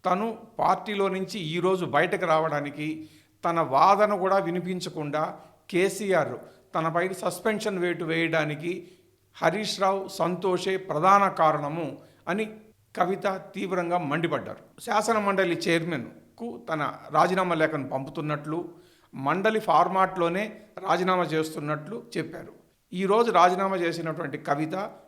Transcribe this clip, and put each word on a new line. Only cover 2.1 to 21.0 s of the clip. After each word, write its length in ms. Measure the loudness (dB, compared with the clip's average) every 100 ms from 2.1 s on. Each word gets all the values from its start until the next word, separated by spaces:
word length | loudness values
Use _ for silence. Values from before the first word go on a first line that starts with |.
| 0 2
రావడానికి, 840 | 2 2 -2 -4 -6 -8 -8 -12 -20 _ _ -2
తన 140 | 0
వాదన 560 | 2 6 6 6 4 2
కూడా 220 | 2 2
వినిపించకుండా 1000 | 0 -4 -4 -6 -6 -8 -6 -4 -4 -8 -20 _ _
కేసీఆర్ 640 | 0 0 0 0 2 2 -6 -14 _ _ -2
తనపై 340 | 0 0 -2
సస్పెన్షన్ 680 | -2 -4 -2 -2 -2 -2 -2
వేటు 240 | -2 -2
వేయడానికి 840 | -2 0 0 0 -2 -4 -6 -8 -12 -20 _ _ _
హరీష్ 480 | 0 0 0 -6 0
రావు, 260 | 0 0 -4
సంతోషే 680 | -4 -2 0 0 0 0 -4
ప్రధాన 500 | -2 2 6 6 4
కారణము 720 | 4 2 4 -2 -4 -6 -8 -18 _ -6
అని 180 | -4 -4 -10 -20 _ _ -2
కవిత 320 | 0 0 -2 -4 -10 -8
తీవ్రంగా 420 | -4 -2 0 -2
మండిపడ్డారు. 840 | 0 -2 0 -2 -6 -14 -18 -16
శాసన 380 | 0 0 2 2
మండలి 360 | 2 2 2 2 2
చైర్మన్కు 1000 | 0 0 -6 -8 -14 _ _ -12 -10 -6
తన 200 | -4 -4 -6 0
రాజీనామా 440 | 4 4 4 0 2
లేఖను 340 | 2 0 -4
పంపుతున్నట్లు, 800 | -6 -6 -6 -4 -4 -4 -6 -6 -14 _ _ _
మండలి 460 | -6 -2 2 2 0
ఫార్మాట్‌లోనే 1000 | 4 4 6 4 2 2 0 0 -4 -10 -20 -12 -2
రాజీనామా 340 | 0